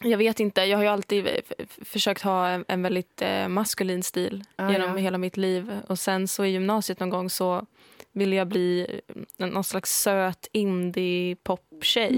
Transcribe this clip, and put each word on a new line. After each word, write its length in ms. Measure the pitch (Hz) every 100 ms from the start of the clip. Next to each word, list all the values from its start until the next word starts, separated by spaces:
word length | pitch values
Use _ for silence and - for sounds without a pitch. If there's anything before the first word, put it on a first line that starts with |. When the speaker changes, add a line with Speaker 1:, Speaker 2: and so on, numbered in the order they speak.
| 233
Speaker 1:
jag 60 | 208
vet 220 | 226 220
inte. 220 | 208 190
Jag 160 | 190 202
har 60 |
ju 60 | 208
alltid 380 | 202 - 202 190
f-, 260 | - - -
f-, 180 | - -
försökt 400 | - 214 208 196
ha 260 | 202 185 180
en, 180 | 180 -
en 140 | 185
väldigt, 400 | 180 185 - -
eh, 260 | 190 190 185
maskulin 560 | 190 214 - 185 180
stil 400 | - 180 180 196 - -
Speaker 2:
Ah, 160 | 196
Speaker 1:
genom 180 | 190 185
Speaker 2:
ja. 60 | 190
Speaker 1:
hela 220 | 190 185
mitt 200 | 180 190
liv. 420 | 190 185 214 202 -
Och 120 | 185
sen 280 | 196 190 190
så 180 | - 196
i 40 |
gymnasiet 500 | 185 190 214 196 180
någon 100 | 185
gång 200 | 180 185
så 360 | - 185 180 214 _ - - -
ville 240 | 196 196 190
jag 120 | 180
bli, 520 | 185 180 180 180 - - - - -
eh, 100 | 185
någon 160 | 190
slags 380 | 185 190 - -
söt 460 | 208 196 185 - - 214 202 180 180 180 180
indie-pop-tjej. 920 | 175 180 180 - 180 _ 320 - 240 220